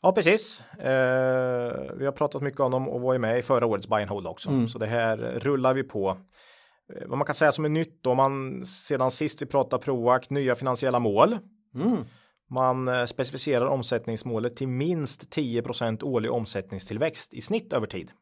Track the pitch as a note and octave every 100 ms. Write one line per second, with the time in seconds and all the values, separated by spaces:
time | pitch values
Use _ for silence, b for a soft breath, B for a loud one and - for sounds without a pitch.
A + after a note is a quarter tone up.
0 | F#3 F#3+ E3 G#3+ - - B - C3 C3
1 | B2+ C3 C3 B2+ B2+ B2 A#2+ B2+ C3+ -
2 | C3+ C#3 D3 C#3 C#3 C#3 C3+ B2+ C3 B2
3 | B2+ B2+ A2+ A#2+ A#2+ B2+ A#2 G#2 G2 A2
4 | G2+ G2+ F2 E2+ - C#3 A#2 A#2 G#2+ A#2+
5 | A2+ A2 A#2 B2 C3+ C#3 C3 C3 C3+ G#2+
6 | F#2+ F#2 - b b b b b _ -
7 | - C3 C#3+ C#3+ D3+ C#3+ D3+ D#3 D#3+ -
8 | B2+ B2+ C3+ C#3 C3 C3 B2 - - C#3
9 | C3 - D3+ - C#3 C#3+ B2+ B2+ - C3
10 | A#2 B2+ - C#3 C3 A#2+ C3 B2 C3 B2
11 | A#2 G2+ D#3+ A3+ - _ _ A#2+ F#3+ A3+
12 | A2+ b b b _ B2+ C3 C3 B2+ B2
13 | A#2+ - B2+ C#3+ D3+ B2+ B2+ C#3 A#2 A#2+
14 | A2+ A2 - A2+ A#2+ - C3+ B2+ D#3 F3
15 | C#3 - - - C3 A#2 A#2 A#2 A#2 A2
16 | C#3+ B2 A2 B2 A2 G2 F#2+ F#2+ - G#2+
17 | D#3 - - - - A3+ A#3 C3 G#2+ F#2+
18 | E2 _